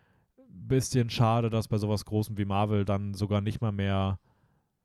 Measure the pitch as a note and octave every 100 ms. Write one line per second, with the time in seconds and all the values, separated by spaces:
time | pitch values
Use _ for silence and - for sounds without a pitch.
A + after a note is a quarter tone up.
0 | _ _ _ _ - F2+ A2+ C3+ - B2+
1 | A#2 - A#2 A#2 A#2 A2 G#2 G#2+ G#2 G#2
2 | - G#2+ G#2+ G#2 G2+ G2 G#2 G#2 G2 G2
3 | G2+ F#2+ G2+ G#2 G2+ - A2 G2+ G2 G2
4 | G2 F#2+ _ _ _ _ _ _